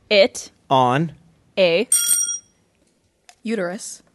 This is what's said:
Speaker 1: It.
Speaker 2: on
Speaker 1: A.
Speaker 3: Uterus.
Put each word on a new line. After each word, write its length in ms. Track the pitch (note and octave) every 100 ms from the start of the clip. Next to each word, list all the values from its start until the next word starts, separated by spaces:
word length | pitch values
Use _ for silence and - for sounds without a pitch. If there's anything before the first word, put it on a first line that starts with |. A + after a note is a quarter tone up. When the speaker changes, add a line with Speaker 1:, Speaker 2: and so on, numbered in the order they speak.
| -
Speaker 1:
It. 420 | G#3 A#3+ - - _ -
Speaker 2:
on 420 | C3 B2+ C3 E3 - _ _ _ -
Speaker 1:
A. 300 | F3+ E3+ B3 - - - - - - _ _ _ _ _ _ _ _ _
Speaker 3:
Uterus. 600 | G#3+ A3 F3 F#3+ - - _